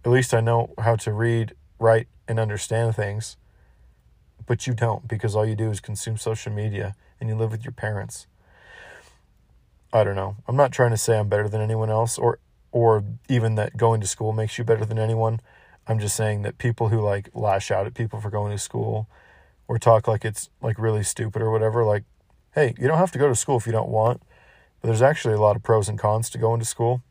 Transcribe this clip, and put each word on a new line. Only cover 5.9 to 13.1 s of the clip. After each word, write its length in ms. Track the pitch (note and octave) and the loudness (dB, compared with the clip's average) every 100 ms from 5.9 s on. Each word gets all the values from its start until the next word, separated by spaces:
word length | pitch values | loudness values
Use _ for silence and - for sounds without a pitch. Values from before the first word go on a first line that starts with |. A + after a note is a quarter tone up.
| G#2 - A2 | -10 -6 -6
social 360 | - A2 - | -4 -6 -6
media 440 | G#2 G#2+ G2+ G2+ G2+ _ _ | -4 -4 -4 -8 -10 _ _
and 80 | A2+ | -6
you 80 | A2 | -4
live 160 | A2+ | -4
with 120 | A2 | -6
your 80 | B2 | -10
parents." 540 | B2 G#2+ G#2 A2 - - _ _ _ - - - - - _ _ _ _ _ _ _ _ | -8 -6 -6 -8 -14 -20 _ _ _ -20 -20 -20 -20 -20 _ _ _ _ _ _ _ _
I 100 | A2+ | 2
don't 120 | G2+ G2 | 2 0
know. 200 | F#2+ G2+ - | -6 -8 -4
I'm 80 | B2+ | 2
not 160 | C3+ | 2
trying 200 | - A#2+ | 4 2
to 40 | A2 | 2
say 220 | - A2 | 2 0
I'm 100 | G#2 | 2
better 220 | G#2 G#2 | 0 0
than 100 | G#2+ | -2
anyone 300 | G#2+ A2 A2 | -2 -2 0
else 260 | A2 A#2 - | 0 0 0
or, 220 | A#2+ - _ _ _ | -2 -2 _ _ _
or 340 | A#2+ A#2 G#2+ G2+ | 2 4 4 0